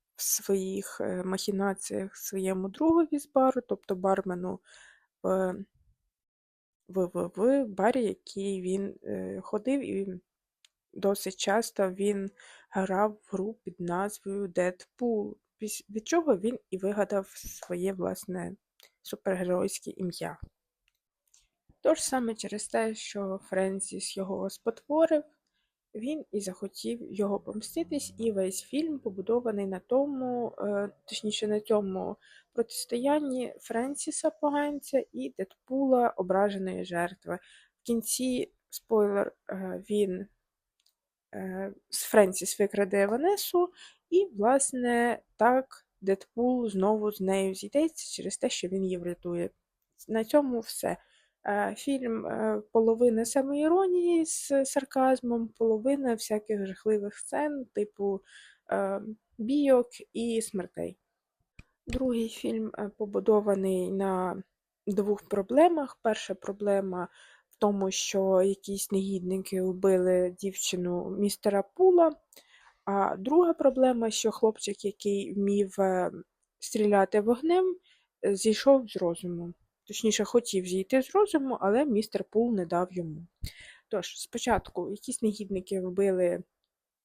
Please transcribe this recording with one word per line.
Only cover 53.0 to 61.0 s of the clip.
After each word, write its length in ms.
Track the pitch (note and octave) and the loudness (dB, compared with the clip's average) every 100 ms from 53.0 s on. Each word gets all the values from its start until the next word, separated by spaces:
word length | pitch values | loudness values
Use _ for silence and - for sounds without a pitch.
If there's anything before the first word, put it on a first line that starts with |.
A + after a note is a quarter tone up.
| B3 A3 A#3 | 4 4 0
самоіронії 1000 | C#4 C4+ C#4+ D#4 F4+ F#4+ F4+ F4 E4+ D#4+ | 0 0 2 4 4 4 2 2 2 0
з 400 | - - C#4 C4+ | -4 0 0 0
сарказмом, 800 | C#4+ C4+ C4 C4 C4 A#3+ A#3 A3+ | -2 -2 2 4 2 0 -2 -2
половина 680 | - A3+ A3 B3 C#4+ C4 | 0 2 2 2 0 0
всяких 520 | A3+ - G#3+ G#3+ G#3 F#3+ | -2 -2 -4 -2 -4 -4
жахливих 520 | F#3 G#3+ G#3+ G3+ - | -4 0 0 -2 -10
сцен, 480 | - C4+ D4 C#4+ A#3+ | -6 -2 -2 -4 -6
типу, 560 | - G#3 - G3+ F#3+ _ - - _ - | -6 -6 -4 -4 -4 _ -20 -20 _ -4
е, 300 | G3 G3 G3 G#3+ A3 _ - | -2 -2 -4 -8 -14 _ -8
бійок 500 | A3 D4 C#4 B3+ A#3+ - - | -2 2 6 4 4 -6 -10
і 280 | - A#3 A3+ | -6 -2 -2
смертей. 560 | A3+ G3+ F3 - E3+ F#3 | -2 -6 -6 -6 -8 -10